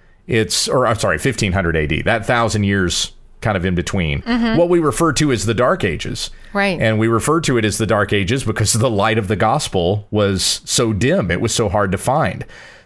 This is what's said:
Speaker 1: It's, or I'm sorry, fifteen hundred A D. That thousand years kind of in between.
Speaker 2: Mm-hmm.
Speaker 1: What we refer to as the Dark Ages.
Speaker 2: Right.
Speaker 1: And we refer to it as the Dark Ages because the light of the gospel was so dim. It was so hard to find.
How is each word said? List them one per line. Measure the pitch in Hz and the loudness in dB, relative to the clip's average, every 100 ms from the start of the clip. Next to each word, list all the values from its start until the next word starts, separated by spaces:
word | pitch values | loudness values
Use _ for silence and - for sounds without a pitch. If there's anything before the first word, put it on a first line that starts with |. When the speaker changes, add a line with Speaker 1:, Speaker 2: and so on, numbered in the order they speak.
| _ _ - | _ _ -2
Speaker 1:
It's, | 113 107 - - | 0 0 -2 0
or | 139 117 | 0 2
I'm | 113 | 2
sorry, | 104 80 | 0 0
fifteen | 139 - 107 | -2 0 0
hundred | 92 87 80 | 0 0 0
A | 76 | 0
D. | 80 | 0
That | 82 113 104 | 0 -2 0
thousand | 120 113 107 101 | 0 0 0 0
years | 101 90 - - - - - 117 | 0 0 -2 -6 -10 -20 -8 -4
kind | 98 | -2
of | |
in | 92 87 | 0 -2
between. | 85 101 80 71 | -2 -2 -2 -2
Speaker 2:
Mm-hmm. | - 240 233 202 | -2 -2 0 2
Speaker 1:
What | 175 | 4
we | 175 | 4
refer | 151 - 170 | 2 0 0
to | - 151 | 2 0
as | 117 104 | 0 0
the | |
Dark | 113 123 185 98 | 2 2 2 -2
Ages. | 73 - 120 - - - | -4 -6 -8 -10 -12 -8
Speaker 2:
Right. | 202 196 165 | -2 0 0
Speaker 1:
And | 113 107 | 0 2
we | 113 | 2
refer | 113 120 165 | 2 2 0
to | 160 123 | 2 2
it | |
as | 107 101 | 0 0
the | 92 | 0
Dark | 107 101 | 0 2
Ages | 104 92 131 | 0 0 0
because | 110 104 104 | -2 -2 0
the | 110 123 | 0 0
light | 104 110 113 | 2 2 0
of | 98 | 0
the | 101 | 0
gospel | 110 139 - 95 85 104 104 | 2 0 0 0 0 0 -2
was | 104 101 95 - - - | 0 0 0 -2 -4 -2
so | - 117 | 0 0
dim. | 104 120 185 95 | 0 0 0 0
It | 92 | -2
was | 113 | -2
so | - 110 | 0 0
hard | 107 101 | 0 0
to | 95 | 0
find. | - 143 123 - - - - - | 0 0 0 -4 -12 -16 -20 -20